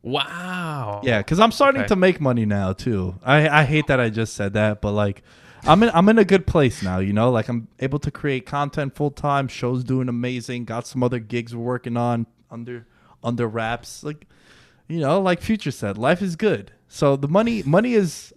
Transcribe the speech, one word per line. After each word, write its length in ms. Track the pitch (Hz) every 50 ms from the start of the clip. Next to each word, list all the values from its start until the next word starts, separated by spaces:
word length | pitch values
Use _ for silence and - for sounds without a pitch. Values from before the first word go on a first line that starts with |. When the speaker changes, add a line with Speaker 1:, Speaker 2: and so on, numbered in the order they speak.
Speaker 1:
Wow. 1000 | - 117 131 147 139 - 170 175 180 180 185 180 175 160 151 139 120 104 101 101 117
Speaker 2:
Yeah, 180 | 127 117 104
'cause 160 | 98 - 160 180
I'm 140 | 220 226
starting 300 | - - 277 277 269 269
Speaker 1:
Okay. 60 | 202 202
Speaker 2:
to 80 | 214
make 240 | 185 185 190 170 156
money 240 | 151 131 123 120 110
now 280 | 104 101 101 95 92
too. 420 | 95 - - 127 110 95 92 90 92 - -
I, 240 | 123 139 151 151 156 147 151
I 40 | 151
hate 220 | 120 156 156 147
that 140 | - 139 127
I 100 | 120 113
just 240 | 104 113 113 104 -
said 180 | - 101 98 98
that, 260 | 107 107 107 107 107
but, 100 | - 104
like, 300 | 104 104 104 101 98 - _ _ - - - - - -
I'm 200 | - 139 156 196 226
in, 60 | 233 165
I'm 140 | 165 185 208
in 100 | 226 226
a 60 | 196
good 220 | 175 190 190 -
place 360 | - - 170 143 120 - -
now, 160 | 98 92 92 92
you 140 | 95 98
know? 180 | 101 107 113 127
Like, 180 | 123 110 107 -
I'm 200 | 120 117 110 - _ -
able 220 | 135 135 143 147
to 100 | - 143
create 360 | - - - 143 135 131 -
content 500 | - - 143 147 143 - 160 143 139 -
full 160 | - 147 143
time. 340 | 143 - - 147 139 139 135
Show's 380 | 123 - - 127 120 127 127 127
doing 240 | 123 131 131 127 127
amazing. 560 | 120 120 123 123 127 123 113 - 123 120 117
Got 240 | 113 110 120 120 -
some 140 | - 131 123
other 160 | 123 127 120
gigs 340 | 113 107 123 120 113 117 120
we're 80 | 117 117
working 320 | 123 123 120 - 120 117
on 300 | 120 120 120 120 117 113 - _ _ _ _
under, 360 | 117 117 117 123 120 117 113 _ _ _ _ _ _ _
under 240 | - 117 120 117 120
wraps. 560 | 110 107 117 110 110 117 120 - - - -
Like, 240 | - 147 151 151 - - _ _ _ _ _ _ _ _ _ _ _ -
you 100 | 160 170
know, 220 | 151 165 160 196
like 200 | 190 185 175 170
Future 300 | - - 220 202 - 147
said, 260 | - - - 101 98
life 240 | 104 117 139 180 180
is 140 | 202 185 165
good. 360 | 160 220 208 156 104 98 - - _ _ _
So 280 | - - 156 143 139
the 100 | 139 139
money, 380 | 143 165 202 226 233 233 208 -
money 300 | 135 156 190 226 247 240
is, 380 | 214 196 156 - - - - _